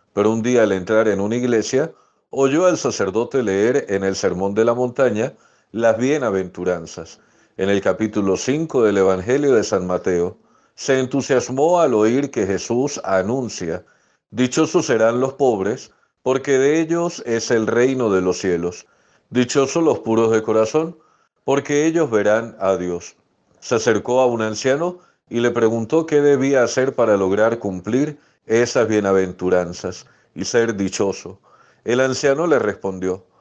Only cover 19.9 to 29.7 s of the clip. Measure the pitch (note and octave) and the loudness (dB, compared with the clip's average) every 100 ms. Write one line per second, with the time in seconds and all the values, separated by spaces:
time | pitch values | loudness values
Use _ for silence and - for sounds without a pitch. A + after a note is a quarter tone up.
19.9 | A2 A#2 A2+ A2+ A2 A2 A2 A2 D#3 E3 | 0 0 2 2 2 2 0 2 0 -2
20.9 | - _ _ _ _ - C3+ C3 D3 D#3+ | -8 _ _ _ _ -2 -2 0 0 2
21.9 | E3 B2 G#2+ G2+ A2 A#2 - F#2+ F#2 F2+ | 2 2 2 2 2 -2 -4 -2 0 -2
22.9 | F2 - - _ _ _ _ - A#2 A#2+ | -6 -10 -20 _ _ _ _ -4 -2 0
23.9 | G#2 - B2+ B2+ A#2 A2 G#2 C3 C#3 F3 | 0 0 2 2 0 -4 -2 -2 0 -2
24.9 | F3+ _ _ - A#2 A#2+ A#2 A2+ A2+ A2 | -8 _ _ -8 -2 0 2 0 0 0
25.9 | E3 D#3+ D3 C#3+ C#3 C3+ C3+ A#2 C3 B2+ | 0 2 2 4 4 2 2 2 0 0
26.9 | - A2+ G2+ F#2+ G2+ A2+ A#2 G#2 F#2 G#2 | 2 2 2 2 2 2 0 -6 -8 -4
27.9 | B2+ D3+ D3 _ _ - A2+ A#2+ C3+ A2 | -2 -2 -6 _ _ -2 0 2 0 0
28.9 | G#2+ G2 G2 F#2 F2+ F#2 F2+ F2 | 2 2 2 0 -4 0 0 0